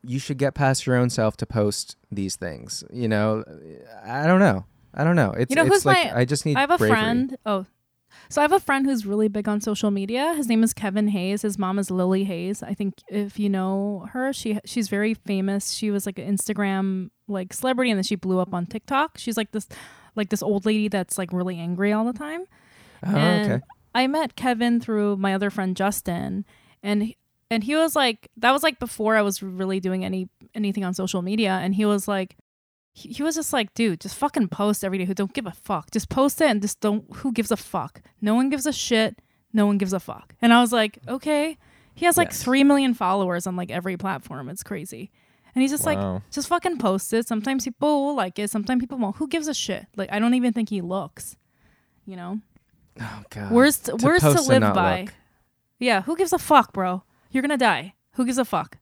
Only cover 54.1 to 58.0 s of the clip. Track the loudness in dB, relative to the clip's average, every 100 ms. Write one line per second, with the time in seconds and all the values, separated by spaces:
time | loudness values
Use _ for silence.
54.1 | 6 6 6 6 6 6 4 2 0 -6
55.1 | -14 _ _ _ _ _ _ 2 2 0
56.1 | 0 0 0 6 6 6 -2 -2 -4 _
57.1 | _ _ -2 0 2 2 2 -4 _